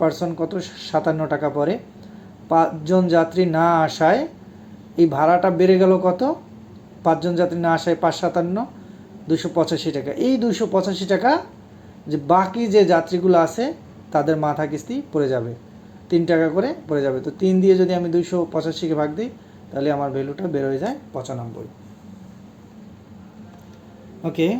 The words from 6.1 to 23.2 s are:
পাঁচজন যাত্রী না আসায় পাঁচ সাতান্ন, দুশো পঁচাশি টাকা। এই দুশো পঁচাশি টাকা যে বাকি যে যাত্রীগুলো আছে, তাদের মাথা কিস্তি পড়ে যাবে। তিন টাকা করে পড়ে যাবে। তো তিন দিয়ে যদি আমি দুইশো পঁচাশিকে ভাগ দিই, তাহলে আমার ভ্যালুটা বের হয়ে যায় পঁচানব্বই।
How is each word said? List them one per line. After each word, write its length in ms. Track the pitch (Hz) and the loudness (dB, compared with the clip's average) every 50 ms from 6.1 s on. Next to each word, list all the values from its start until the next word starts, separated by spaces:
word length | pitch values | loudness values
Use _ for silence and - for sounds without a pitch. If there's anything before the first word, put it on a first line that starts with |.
| 180 180 254 277 320 - - - - - - - - - - - - - - | 0 0 0 -2 -2 -4 -8 -16 -20 -20 -20 -20 -20 -20 -20 -20 -12 -4 0
পাঁচজন 320 | 170 160 156 156 180 175 | 2 2 2 0 -2 0
যাত্রী 220 | 170 175 175 170 170 | 0 0 0 0 0
না 140 | 170 170 165 | 0 2 2
আসায় 240 | 156 - 175 170 165 | 2 2 0 0 2
পাঁচ 140 | - 165 156 | 2 0 0
সাতান্ন, 520 | - - 170 175 180 170 175 185 208 247 269 - - - - - - - - - - - - | 0 -2 -2 0 0 -2 -2 -2 -4 -6 -8 -10 -16 -20 -20 -20 -20 -20 -20 -20 -12 -6 -2
দুশো 200 | 160 160 - 175 147 | -2 -2 -2 -2 0
পঁচাশি 380 | 170 160 156 165 151 - 165 139 | 0 0 0 0 -4 -2 -4 -4
টাকা। 180 | 143 123 143 | -4 -4 -6
এই 260 | - - - 254 262 | -4 -2 0 0 2
দুশো 300 | 247 220 240 190 - 220 | 2 2 0 0 0 -2
পঁচাশি 400 | 190 - 190 185 196 190 - 196 | 0 0 0 0 0 -2 -4 -2
টাকা 320 | 180 202 180 196 247 294 349 - - - - - - - - - - - - - | 0 0 2 2 2 2 2 0 -6 -16 -20 -20 -20 -20 -20 -20 -20 -20 -18 -10
যে 100 | 151 147 | -6 -6
বাকি 500 | 147 139 139 170 185 190 185 190 233 233 | -4 0 2 2 2 2 0 -2 -4 -2
যে 180 | 220 196 214 202 | 2 4 4 6
যাত্রীগুলো 540 | 170 175 165 160 - 185 175 170 190 180 170 | 6 4 2 2 0 -2 0 2 4 4 6
আছে, 360 | 165 - - - 233 285 330 - - - - - - - - | 4 2 0 -2 -4 -4 -4 -8 -12 -20 -20 -20 -8 -2 0
তাদের 240 | 151 147 151 160 | 0 2 2 0
মাথা 300 | 156 156 151 147 151 156 | 0 0 -2 -2 -2 -4
কিস্তি 360 | 147 151 143 - - 233 277 285 - - | -4 -4 -6 -8 -8 -8 -8 -8 -4 -2
পড়ে 160 | 156 143 135 | -2 0 0
যাবে। 360 | 131 123 113 120 117 117 - - - - - - - - - - | 0 -2 -4 -4 -8 -12 -16 -20 -20 -20 -20 -20 -20 -20 -6 -2
তিন 120 | - 170 170 160 | 0 0 2 2
টাকা 160 | 175 160 165 160 147 | 2 2 2 2 2
করে 120 | 185 208 269 330 - - - | 0 -2 -2 -4 -8 -8 -4
পড়ে 140 | 156 143 135 | -2 -2 0
যাবে। 120 | 139 131 131 - | 0 -2 -2 -4
তো 40 | 156 139 - | -6 -6 -2
তিন 140 | 190 185 185 185 185 | 0 2 2 4 6
দিয়ে 120 | 190 185 185 | 6 6 6
যদি 120 | 185 175 180 175 | 4 2 0 -2
আমি 100 | 175 170 165 | -2 0 0
দুইশো 240 | 175 175 - 185 180 170 165 - | 0 0 0 0 -2 -2 -2 -2
পঁচাশিকে 440 | 165 156 165 160 - - 160 156 147 | -4 -4 -4 -4 -4 -4 -2 -2 -2
ভাগ 100 | 151 147 151 170 | -2 -2 -4 -6
দিই, 120 | 220 254 - - - - - - - - | -8 -8 -10 -14 -20 -20 -20 -20 -18 -12
তাহলে 180 | - 131 139 151 147 | -8 -4 -2 -2 -2
আমার 140 | 143 143 139 131 | -2 -2 -4 -4
ভ্যালুটা 300 | 135 135 139 143 143 190 175 156 | -6 -6 -6 -8 -8 -6 -4 -4
বের 100 | 143 135 135 | -2 -2 -2
হয়ে 120 | 135 135 160 | -4 -4 -4
যায় 120 | 220 277 302 - - - | -6 -6 -8 -12 -14 -12
পঁচানব্বই। 540 | 139 123 - 131 120 117 117 110 - 110 - - - - - - - - - - - - - - - - - - - - - - - - - - - - - - - | -12 -10 -10 -10 -10 -10 -12 -12 -14 -14 -16 -18 -20 -20 -20 -20 -20 -20 -20 -20 -20 -20 -20 -20 -20 -20 -20 -20 -20 -20 -20 -20 -20 -20 -20 -20 -20 -20 -20 -20 -20